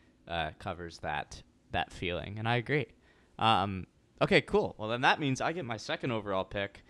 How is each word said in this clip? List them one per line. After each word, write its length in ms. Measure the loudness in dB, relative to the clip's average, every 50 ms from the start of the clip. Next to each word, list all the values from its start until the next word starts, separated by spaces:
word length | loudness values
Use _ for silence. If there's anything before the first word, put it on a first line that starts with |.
| -20 -20 _ _ -10 -6
uh, 220 | -2 -2 -2 -2 -4 -8
covers 400 | -8 -8 -6 -6 -8 -12 -10 -8
that, 440 | -6 -4 -2 -2 -4 -6 -10 -18 -18 _ _ _ _ -4
that 220 | -2 -2 -2 -2
feeling, 460 | -4 -6 -4 -2 -2 -4 -4 -6 -8 -4
and 100 | 0 0
I 80 | 2
agree. 300 | 0 2 0 0 0 0 -2 -10 _ _ -20 _ _ _ _ _ 2
Um, 480 | 4 6 6 6 4 2 -2 -4 -8 -10 _ _ _ _ _ -2
okay, 200 | 2 4 4 4
cool. 340 | 4 4 2 2 2 0 -4 -6
Well, 100 | -4 -4
then 120 | -2 4
that 180 | 4 4 4 4
means 200 | 2 0 0 0
I 120 | 0 -2
get 120 | -2 -4 -6
my 120 | -6 -6 -8
second 320 | -6 -6 -6 -4 -2 -2
overall 340 | -2 0 0 0 0 0 0
pick, 400 | 0 -2 -4 -4 -4 -6 -12 -20 -20